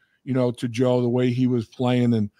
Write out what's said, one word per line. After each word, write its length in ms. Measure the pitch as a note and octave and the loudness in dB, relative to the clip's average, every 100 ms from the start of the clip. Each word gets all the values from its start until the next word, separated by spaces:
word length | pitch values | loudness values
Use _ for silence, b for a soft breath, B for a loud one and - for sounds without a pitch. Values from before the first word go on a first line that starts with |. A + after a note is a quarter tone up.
| _ _ | _ _
you 120 | - | -6
know, 160 | C3 B2 | -2 0
to 160 | A#2+ B2+ | -2 -6
Joe, 320 | A2+ B2+ B2 | -2 0 2
the 80 | A#2+ | 0
way 220 | B2 B2+ | 0 0
he 160 | A#2+ B2+ | 0 0
was 200 | B2 A2 | 0 -4
playing. 480 | - B2 B2 B2 | -4 0 2 2
And 160 | A2+ G#2 b | 2 0 b